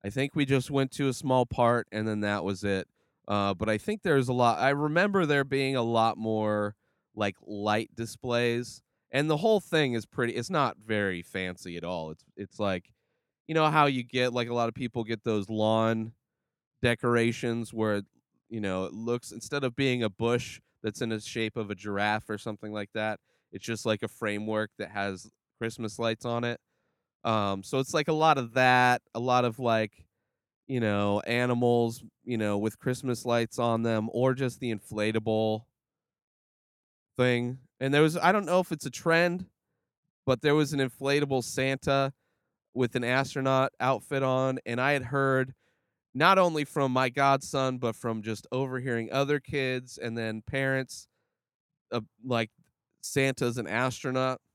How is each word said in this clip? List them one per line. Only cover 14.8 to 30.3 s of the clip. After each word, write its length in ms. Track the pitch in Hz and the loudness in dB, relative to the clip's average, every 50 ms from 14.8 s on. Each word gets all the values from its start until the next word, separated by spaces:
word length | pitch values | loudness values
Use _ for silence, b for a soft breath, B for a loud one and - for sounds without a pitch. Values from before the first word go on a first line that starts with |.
| 131 120 _ 123 113 | -8 -6 _ -6 -4
get 200 | 107 117 107 _ | -4 -6 -4 _
those 240 | 120 110 107 98 98 | -2 0 0 -2 -2
lawn 640 | 113 107 107 107 110 113 113 113 113 113 110 110 - _ _ _ _ _ _ _ _ _ _ _ _ _ | -2 0 2 4 4 4 4 2 2 0 -2 -6 -10 _ _ _ _ _ _ _ _ _ _ _ _ _
decorations 920 | - 120 117 - - 123 120 117 117 117 120 - - 120 113 117 117 - - | 0 0 0 2 0 2 2 4 2 2 0 -2 -4 -4 -2 -4 -6 -8 -4
where, 300 | 113 110 107 104 104 101 _ _ _ _ _ _ _ _ _ | -2 -2 0 0 -2 -4 _ _ _ _ _ _ _ _ _
you 100 | 113 113 | -8 -6
know, 240 | 104 98 92 92 95 | -4 -2 -2 -2 -4
it 80 | 90 - | -4 -8
looks, 400 | 104 113 117 120 120 - - - | -10 -6 -4 -4 -4 -6 -10 -16
instead 320 | - - - - 143 139 | -14 -12 -8 -6 -2 -2
of 100 | 127 120 | -4 -2
being 280 | - 139 135 127 123 117 | 0 0 0 2 0 0
a 80 | 107 | -2
bush 500 | 92 _ 113 117 120 120 - - - - _ _ _ _ - | -2 _ 0 0 0 0 -2 -6 -14 -16 _ _ _ _ -8
that's 180 | 110 104 - | -8 -4 -4
in 80 | 123 113 | -4 -4
the 100 | 113 110 | -4 -6
shape 380 | 107 - - 120 113 110 - | -6 -8 -6 -4 -4 -4 -4
of 140 | 120 110 101 | -6 -6 -6
a 40 | 104 | -8
giraffe 540 | 95 101 107 101 98 104 107 107 107 - - | -8 -6 -6 -2 0 0 2 0 0 -2 -6
or 80 | 110 | -10
something 380 | 101 - 117 107 101 - 107 107 | -8 -8 -10 -10 -10 -10 -10 -8
like 180 | 107 101 98 _ | -8 -10 -8 _
that, 280 | 113 107 107 107 - _ _ _ _ _ _ | -4 -4 -4 -4 -6 _ _ _ _ _ _
it's 140 | - 98 - | -16 -14 -8
just, 220 | - 117 104 - | -8 -8 -4 0
like, 160 | 117 107 101 - | -2 -2 0 -2
a 60 | 107 | -8
framework 640 | - - 120 107 104 104 107 110 110 107 107 104 _ | -8 -4 -4 -4 -2 -2 -4 -2 -2 -2 -2 -4 _
that 140 | _ 104 - | _ -12 -10
has 400 | 104 104 98 101 98 92 95 104 _ _ _ _ _ | -6 -4 -4 -4 -6 -8 -12 -20 _ _ _ _ _
Christmas 420 | _ 117 113 113 - 117 107 - - | _ -8 -8 -6 -6 -8 -8 -6 -2
lights 280 | 117 113 113 110 - | -2 -2 -2 -2 -4
on 180 | 123 117 117 120 | -4 -4 -2 -2
it. 160 | 120 120 - _ _ _ _ _ _ _ _ _ _ _ _ _ | -4 -6 -6 _ _ _ _ _ _ _ _ _ _ _ _ _
Um, 380 | - 110 110 101 101 98 98 98 | 0 0 2 2 0 -2 -4 -6
so 160 | - - 131 | -4 -2 -2
it's, 160 | 135 - - | -2 0 -2
like, 140 | 156 147 - | -2 0 0
a 40 | 156 | 0
lot 240 | 156 156 160 151 | 4 4 4 4
of 160 | 139 123 117 113 | 4 0 -2 0
that, 480 | 131 127 127 127 127 123 123 123 120 _ _ _ | 4 6 6 6 6 6 6 4 2 _ _ _
a 60 | 117 | -4
lot 260 | 120 127 123 123 123 | 0 2 2 4 4
of, 120 | 120 110 - | 2 0 0
like, 480 | 131 120 113 110 110 101 _ _ - _ _ _ _ _ | 0 2 2 2 0 -2 _ _ -20 _ _ _ _ _